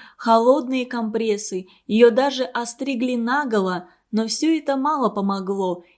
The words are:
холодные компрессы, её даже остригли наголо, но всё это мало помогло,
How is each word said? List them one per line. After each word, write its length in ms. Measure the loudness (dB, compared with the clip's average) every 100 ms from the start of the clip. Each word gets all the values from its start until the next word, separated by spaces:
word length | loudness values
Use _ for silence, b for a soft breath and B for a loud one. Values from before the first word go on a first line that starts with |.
| B B
холодные 720 | 2 4 6 2 2 -4 -4
компрессы, 800 | -6 -4 -4 -2 -2 -4 -10 -10 b -2
её 240 | 6 6
даже 320 | 6 0 -2
остригли 720 | -6 -6 -6 -6 -6 -2 -2 -2
наголо, 720 | -2 -2 0 0 0 -4 B B -6
но 160 | -4 -2
всё 300 | 0 0 0
это 200 | 0 -2
мало 320 | 0 0 -2
помогло, 720 | -2 -4 -4 -4 -4 -4 -4 B